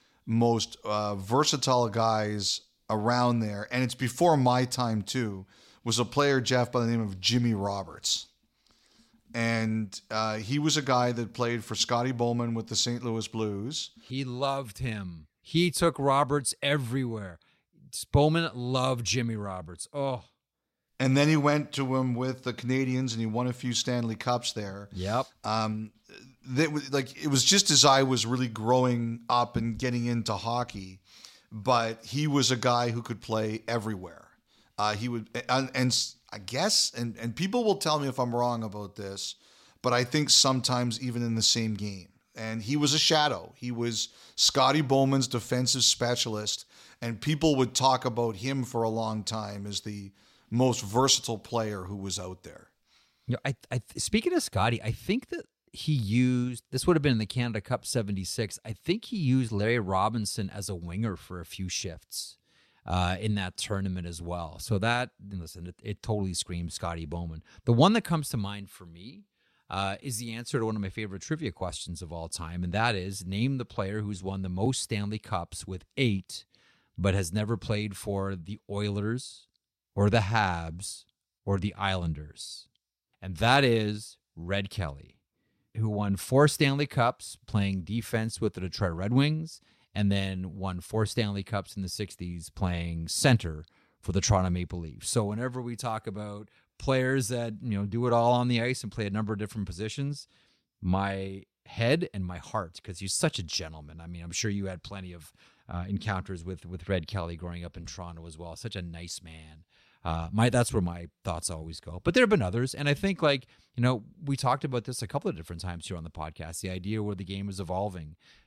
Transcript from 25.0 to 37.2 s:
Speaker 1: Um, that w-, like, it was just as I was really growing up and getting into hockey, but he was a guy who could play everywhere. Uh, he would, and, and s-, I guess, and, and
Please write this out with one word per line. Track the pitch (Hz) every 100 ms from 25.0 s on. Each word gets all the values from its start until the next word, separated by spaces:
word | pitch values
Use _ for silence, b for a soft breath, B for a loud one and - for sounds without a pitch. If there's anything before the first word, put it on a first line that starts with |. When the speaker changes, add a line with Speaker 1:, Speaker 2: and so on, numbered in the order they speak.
| 95 120 - _
Speaker 1:
Um, | 104 110 110 107 107 _ - - 135 _ 131
that | 127 160
w-, | 151 135
like, | 139 127 -
it | 151
was | 135
just | - 196 -
as | 143
I | 147 135
was | 135 123 110
really | 127 123
growing | 110 110 127 127 120 117 117 -
up | 123 117 117
and | 117 107
getting | 127 120 120
into | 120 110
hockey, | 104 117 120 120 98 95 92 B B B B B
but | 107 110 120 113 110
he | - 143 151
was | 139 127
a | 123
guy | 127 120 120
who | 117
could | 117 110
play | - 110 110 107 -
everywhere. | 117 107 98 90 78 - _ _ b b -
Uh, | 107
he | 104 123
would, | 117 107 120 -
and, | 131 131
and | 131 127
s-, | - - - _
I | 107
guess, | 95 127 202 - - 120
and, | 120
and | 104